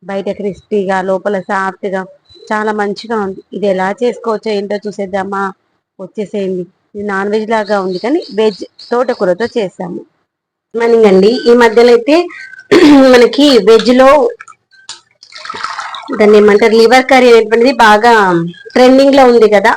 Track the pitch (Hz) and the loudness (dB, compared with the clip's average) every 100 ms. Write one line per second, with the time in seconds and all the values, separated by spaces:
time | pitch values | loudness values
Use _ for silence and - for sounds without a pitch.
0 | 185 196 196 190 196 175 _ 208 190 190 | -12 -10 -8 -8 -10 -10 _ -6 -4 -4
1 | 190 190 202 196 180 196 190 190 202 190 | -4 -4 -4 -8 -6 -6 -6 -8 -8 -8
2 | 185 _ _ _ - 214 214 214 208 202 | -10 _ _ _ -10 -6 -4 -4 -6 -8
3 | 220 226 196 190 - 202 202 185 190 202 | -8 -8 -8 -10 -16 -8 -4 -4 -6 -4
4 | 247 - 233 214 226 208 202 208 208 190 | -6 -6 -8 -6 -6 -6 -6 -8 -10 -10
5 | 196 196 190 196 196 - _ _ _ - | -8 -8 -6 -8 -8 -10 _ _ _ -20
6 | 185 - 196 208 190 185 180 _ _ 208 | -16 -12 -10 -8 -6 -8 -10 _ _ -12
7 | 208 190 202 214 214 226 208 208 190 180 | -8 -6 -4 -4 -4 -4 -4 -4 -4 -6
8 | 220 320 - 196 220 180 - _ - 240 | -4 -6 -6 -4 -4 -4 -14 _ -8 -4
9 | 254 240 190 175 233 240 185 - 175 170 | -4 -4 -4 -4 -4 -6 -8 -10 -14 -14
10 | - _ _ _ _ _ _ 226 233 226 | -18 _ _ _ _ _ _ -6 0 2
11 | 214 190 202 254 240 240 233 220 240 233 | 4 4 2 0 2 2 2 2 4 2
12 | 254 320 349 - - - _ 349 302 277 | 2 0 -2 -10 -20 -20 _ 2 6 6
13 | 262 247 233 - 294 240 190 226 196 247 | 6 4 2 2 2 2 4 2 4 4
14 | 262 294 233 - - _ _ _ 1077 - | 4 4 0 -6 -18 _ _ _ -20 -20
15 | 1077 _ _ - - - - - - - | _ _ _ -20 -18 -14 -14 -12 -14 -16
16 | - 240 208 208 208 202 233 226 226 254 | -12 0 2 4 4 4 2 4 4 2
17 | 262 262 247 233 214 226 247 233 220 214 | 2 2 4 4 2 0 0 2 2 4
18 | 240 226 190 170 170 - - 254 254 262 | 4 2 2 -2 -4 -10 -6 2 4 4
19 | 277 269 254 240 214 208 214 | 4 4 4 4 4 2 0